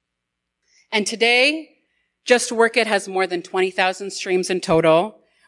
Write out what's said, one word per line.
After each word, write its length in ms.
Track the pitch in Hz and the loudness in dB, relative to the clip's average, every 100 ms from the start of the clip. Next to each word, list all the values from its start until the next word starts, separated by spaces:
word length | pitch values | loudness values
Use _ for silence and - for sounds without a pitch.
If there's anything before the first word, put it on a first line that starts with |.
| _ _ _ _ _ _ _ _ _ | _ _ _ _ _ _ _ _ _
And 140 | 220 196 | -4 -4
today, 640 | 214 226 240 269 311 302 _ _ _ _ _ - | -2 2 4 2 0 -8 _ _ _ _ _ 0
Just 260 | 247 - | 0 0
Work 240 | 226 226 240 | 0 0 2
It 100 | 220 | 0
has 220 | 202 196 | -2 -2
more 180 | 190 185 | -4 -4
than 140 | 180 | -4
twenty 300 | - 190 190 | -6 -2 -2
thousand 420 | 185 185 190 196 | 0 -2 -2 -8
streams 380 | - 196 185 180 | -10 -4 -2 -2
in 100 | 185 | -4
total. 600 | - 165 165 160 208 - _ _ | 0 2 4 4 2 -6 _ _